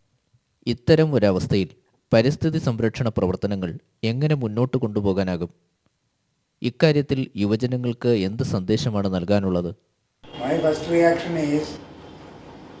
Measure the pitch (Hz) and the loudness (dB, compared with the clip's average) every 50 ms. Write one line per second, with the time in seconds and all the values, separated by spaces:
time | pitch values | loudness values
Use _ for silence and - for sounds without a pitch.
0 | _ _ _ _ _ _ _ _ _ _ _ _ _ 120 120 - _ - 165 156 | _ _ _ _ _ _ _ _ _ _ _ _ _ -6 -6 -2 _ 4 4 4
1 | 160 156 147 120 101 101 95 92 - - - 104 92 85 - _ _ _ _ _ | 4 2 2 2 4 4 2 2 0 0 0 0 -2 -2 -6 _ _ _ _ _
2 | _ _ - 113 113 - 147 - - 165 156 - - 131 117 110 113 113 110 - | _ _ 2 4 4 4 0 0 -2 -2 -2 -2 -2 -2 -2 0 0 -2 0 -2
3 | 127 117 107 - 101 90 90 - - 101 101 98 90 85 78 - - _ _ _ | -2 -2 0 0 0 0 0 -2 -4 -4 -4 -4 -4 -6 -8 -10 -14 _ _ _
4 | - 110 117 127 143 151 156 143 123 110 104 113 123 127 - 131 123 110 104 107 | -4 -2 0 0 0 0 0 0 -2 -2 0 0 0 0 0 0 -2 -2 -2 0
5 | 101 101 95 95 98 92 90 82 85 85 - _ _ _ _ _ _ _ _ _ | 0 2 2 2 0 0 -2 -2 -4 -6 -8 _ _ _ _ _ _ _ _ _
6 | _ _ _ _ _ _ _ _ _ _ _ _ - 120 - - - 160 151 147 | _ _ _ _ _ _ _ _ _ _ _ _ -6 -6 0 2 2 4 4 2
7 | 139 - 139 131 131 - - - 101 101 107 110 123 123 127 127 123 120 117 - | 0 0 -2 -4 -4 -4 -4 -2 0 0 0 0 0 -2 -2 -2 -4 -4 -4 -2
8 | - 120 120 107 92 95 104 117 - - 120 104 92 92 107 107 - 127 110 101 | 0 2 2 2 2 0 -2 -4 -4 -2 -2 -2 0 0 0 0 0 -2 -2 -2
9 | 98 98 92 90 85 87 104 104 98 95 92 87 87 85 - - _ _ _ _ | -2 -2 -2 -2 0 0 0 0 2 0 0 0 -2 -4 -8 -10 _ _ _ _
10 | _ _ _ _ - - - - 123 131 160 165 160 156 151 151 - 170 170 170 | _ _ _ _ -20 -18 -12 -8 -4 -2 -2 0 0 0 0 -2 -2 0 2 4
11 | 170 170 170 170 - 175 170 160 151 147 147 147 151 - - - - - - - | 4 4 2 2 -2 -4 -4 -2 -2 0 0 -2 -2 -4 -10 -14 -18 -20 -20 -20
12 | - - - - - - - - - - - - - - - - | -20 -20 -20 -20 -20 -20 -20 -20 -20 -20 -20 -20 -20 -20 -20 -20